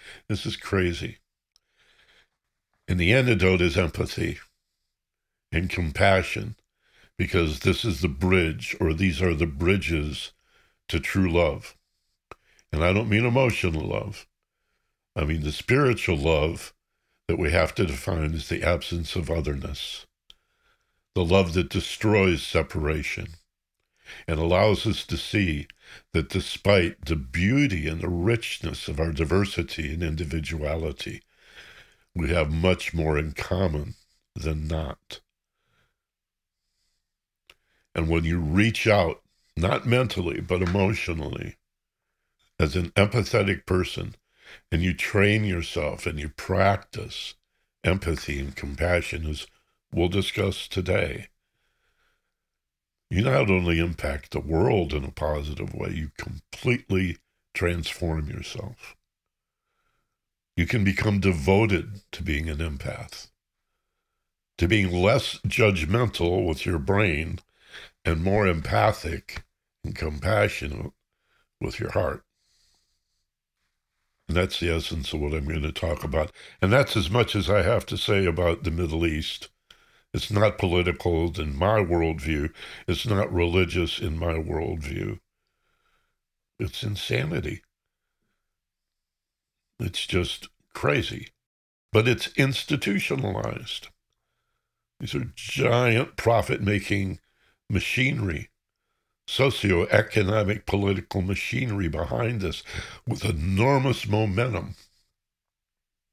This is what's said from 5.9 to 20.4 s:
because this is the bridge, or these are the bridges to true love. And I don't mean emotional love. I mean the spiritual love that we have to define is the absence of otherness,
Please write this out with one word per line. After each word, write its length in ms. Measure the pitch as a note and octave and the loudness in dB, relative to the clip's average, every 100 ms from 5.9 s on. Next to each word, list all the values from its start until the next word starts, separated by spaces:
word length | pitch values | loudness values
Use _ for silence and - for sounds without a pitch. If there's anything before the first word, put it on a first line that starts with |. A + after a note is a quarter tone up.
| D2 G2 F#2+ E2+ - G#2+ - _ _ _ _ _ - | 2 4 4 2 -4 -8 -10 _ _ _ _ _ -4
because 420 | - F#2 E2 D2 | 0 2 2 0
this 260 | - F2 A#2 | 0 0 0
is 160 | D2+ | -2
the 80 | E2+ | -2
bridge, 680 | C2+ F#2 F#2 E2 C#2+ - - | 0 2 4 2 -2 -6 -2
or 120 | D#2+ | 0
these 280 | D#2+ F#2+ D#2 | 2 0 2
are 120 | F#2 | 0
the 140 | D#2+ E2 | 2 0
bridges 840 | C#2 E2 G2 - E2 D2+ C#2 - - _ _ _ _ - | 0 2 2 0 -2 -2 -6 -10 -16 _ _ _ _ -6
to 100 | - | -4
true 320 | - G2 F#2 | -2 2 2
love. 460 | E2+ E2+ C#2 - - _ _ _ _ - - _ _ _ | 4 2 0 -8 -20 _ _ _ _ -20 -20 _ _ _
And 100 | D2+ | 0
I 80 | F2 | 2
don't 180 | G2 A2+ | 2 2
mean 140 | G#2+ | 2
emotional 640 | B2 B2 B2+ - F#2 D#2+ - | 4 4 4 2 0 -2 -2
love. 400 | - G2+ - - _ _ _ _ _ _ _ _ - | -4 -6 -10 -18 _ _ _ _ _ _ _ _ -4
I 80 | |
mean 180 | D2 D#2+ | -2 0
the 120 | D2+ | -2
spiritual 640 | D2 - B2+ C3+ A2+ - D#2+ | -4 0 2 4 2 0 0
love 560 | D2+ D#2 D2+ E2+ - - _ _ _ _ - | 2 2 2 -2 -10 -20 _ _ _ _ -4
that 100 | E2+ | 0
we 120 | D#2+ | 2
have 220 | E2+ D#2+ - | 2 2 2
to 100 | F#2 | -2
define 480 | C#2+ - F2 D2+ | -2 -4 -2 0
is 160 | D#2+ - | -2 -4
the 120 | - | -2
absence 540 | E2+ E2+ - F2 D#2+ F#2+ | 0 0 -2 -6 -4 -4
of 160 | D#2 | -2
otherness, 720 | E2 D2 C#2 - C#2 - - - _ _ _ | -2 -2 -4 -6 -8 -10 -12 -16 _ _ _